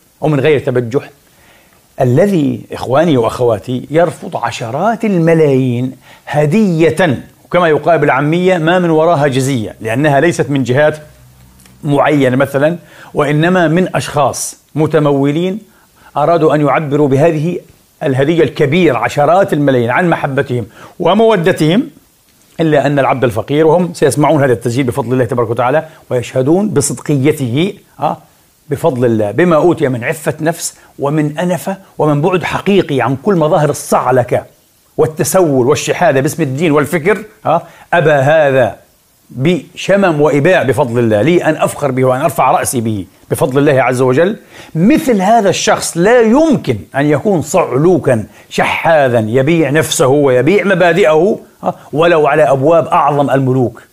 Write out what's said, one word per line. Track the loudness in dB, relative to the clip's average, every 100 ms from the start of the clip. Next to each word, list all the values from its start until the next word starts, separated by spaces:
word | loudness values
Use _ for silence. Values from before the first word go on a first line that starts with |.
| _ _
ومن | -2 0
غير | 2 0
تبجح، | 0 -2 -2 -6 -6 _ _ _ _ _ _ _ _ -4
الذي | 0 2 2 0 -2 -4 -10
إخواني | -12 -2 0 2 2
وأخواتي | 0 0 -2 -2 -4 -10 -4
يرفض | 0 0 -4 -10 -6
عشرات | -6 -6 -8 -4 -4 -2 -2
الملايين | 0 2 2 2 2 0 -2 -6 -8 -20 -20 -6
هدية، | -2 0 2 0 2 0 2 -2 -2 -8 _ _
وكما | -2 0
يقال | 0 2 2
بالعامية | 2 0 0 0 0 0
ما | 0 0
من | 2
وراها | 2 2 2 0
جزية، | 0 -2 -4 -6 -10
لأنها | -6 -2 0 2
ليست | 0 -2 -2
من | -2
جهات | 0 0 0 -2 -12 -20 -20 _ -20 _ -20 -12
معينة | -2 0 2 2 2 0
مثلًا، | 0 0 -2 -2 -10 -20 -8
وإنما | -4 -2 0 2 2 2
من | 0 0 -4
أشخاص | -4 -2 -2 -2 -10 -14 _ -4
متمولين | 0 0 0 0 0 -2 -4 -6 -12 _ _ _ -10 -2
أرادوا | 0 2 2 2
أن |
يعبروا | 0 0 -2 0 0
بهذه | 2 2 0 -4 -6 -12 _ _ _
الهدية | -4 0 0 2
الكبيرة | 0 0 0 2 2 0
عشرات | -2 0 2 2 2
الملايين | 0 2 2 0
عن | 0 0
محبتهم | -2 -2 -4 -4 -6 -8 -16 -20 -4
ومودتهم، | 0 2 2 2 0 0 0 0 -2 -12 _ _ _ _ _ -4
إلا | 0 0 2
أن | 0
العبد | 0 0
الفقير، | 0 -2 -2 0 2
وهم | 2 0
سيسمعون | 0 0 2 2 2
هذا | 2
التسجيل | 0 -2 -2 -2
بفضل | -4 -4
الله | -2 -2
تبارك | -2 -2
وتعالى | -2 0 0 -4 -14 _
ويشهدون | -6 -4 -2 0 0 0
بصدقيته، | -2 -2 -6 -4 0 0 -2 -4 -2 -4 -6 _ -8
آه، | -6 -6 -14 _ _ _ -10
بفضل | -4 -2 0 0
الله، | 0 -2
بما | 0 2 2
أوتي | 2 0 -2
من | -2
عفة | -6 -6 -6 -4
نفس | -4 -4 -10 -14 -20 -6
ومن | -2 -2 -2 -4
أنفة | -4 -4 -6 -10 -12 -2
ومن | 0 0
بعد | 0 -2
حقيقي | -4 -4 0 0 0 -2
عن | -2 -2
كل | -2 0
مظاهر | 2 2 0
الصعلكة | -4 -2 -2 2 0 0 -4 -6 _ _ _ _ -2
والتسول | -2 -2 -2 0 2 2 2
والشحاذة | 0 -2 0 0 2
باسم | -2 -4
الدين | -6 -2 0
والفكر، | 0 0 -2 -2 -4 -6 _ -4
آه، | -2 -4 -18 -2
أبى | 0 2
هذا | 2 4 4 4 2 0 -2 _ _ _ _ _
بشمم | -4 -2 -2 -4 -10 -2 0 2 2
وإباء | 2 2 2 2
بفضل | 2 0 0 0
الله | 2 2
لي | 2 2
أن | 0 0
أفخر | -2 -2 -4
به | 0 0
وأن | 0
أرفع | -2 0 0
رأسي | 0 -2 -4
به | -4 -6 -8 _ _
بفضل | -2 0 2
الله | 2 2
عز | 0 0
وجل. | 2 2 0 -2 -14 -20 -10 0
مثل | 2 2 2 0
هذا | 2 2 2
الشخص | 0 0 -2 -2 -2
لا | 2 4
يمكن | 4 4 2 0 -2 -6 -6 -2
أن | 0
يكون | 0 0 -2
صعلوكا | 0 -2 0 0 2 2 2 -2 -4 -16 -8
شحاذا | -4 -4 -2 2 2 2 0
يبيع | 0 0 0 0 2
نفسه | 0 -2 0 2
ويبيع | 2 4 2 2 2
مبادئه، | 2 2 2 2 2 2 2 -2 -10 _
آه، | -8 -8 -8
ولو | 0 2 4 2
على | 2
أبواب | 2 2 4 2 2
أعظم | 0 2 0 0
الملوك | 0 0 0 -2 -4 -20